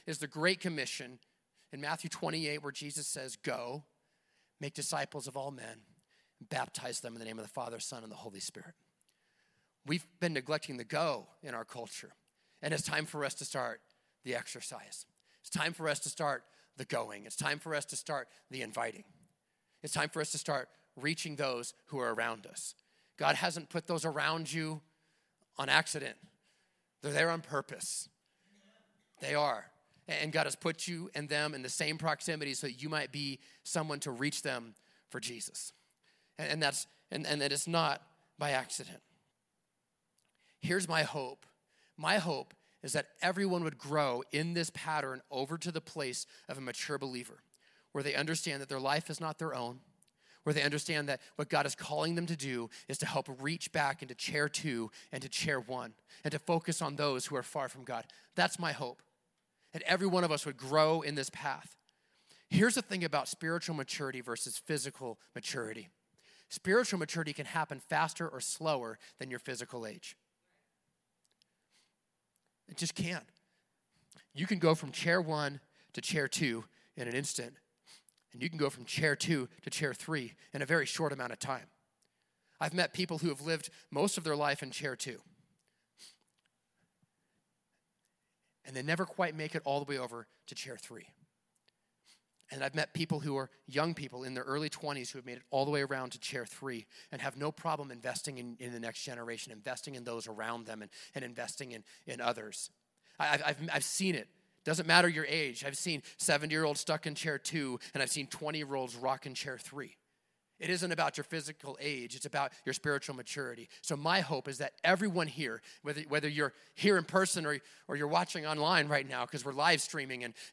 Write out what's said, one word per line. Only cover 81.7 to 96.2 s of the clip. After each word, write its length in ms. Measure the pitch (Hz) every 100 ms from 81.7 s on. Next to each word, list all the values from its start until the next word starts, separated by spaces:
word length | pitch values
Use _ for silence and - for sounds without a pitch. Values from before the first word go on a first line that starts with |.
| _ _ _ _ _ _ _ _ _
I've 120 | 156
met 220 | 170 170
people 240 | - 185 160
who 100 | 165
have 140 | 135
lived 260 | 147 160 - - -
most 260 | 139 196 -
of 80 |
their 120 | 160 147
life 260 | 147 139
in 80 | 135
chair 260 | 117 143 123
two, 220 | - 107 - - _ _ _ _ _ _ - - _ _ _ _ _ _ _ _ _ _ _ _ _ _ _ _ _ _ _ _ _ _ _ _
and 100 | -
they 80 | 131
never 220 | 143 170
quite 300 | 185 - 175
make 200 | 156 156
it 60 | 135 139
all 180 | 139
the 60 | 143
way 80 | 139
over 280 | 123 117 113 _ -
to 80 |
chair 240 | 185 - 110
three. 300 | - 117 85 _ _ _ _ _ _ _ _ _ _ - _ _ -
And 100 | 135
I've 120 | 135
met 180 | 135 147
people 260 | 160 165 151
who 160 | 151 135
are 120 | 131 - -
young 280 | 131 160
people 300 | 165 139 123
in 100 | 131
their 100 | 131
early 240 | 131 143 151
twenties 420 | - 151 139 123
who 80 | 135
have 60 |
made 140 | 123 123
it 40 | -
all 140 | 139
the 60 | 139
way 100 | 147
around 300 | 139 135 127
to 80 | -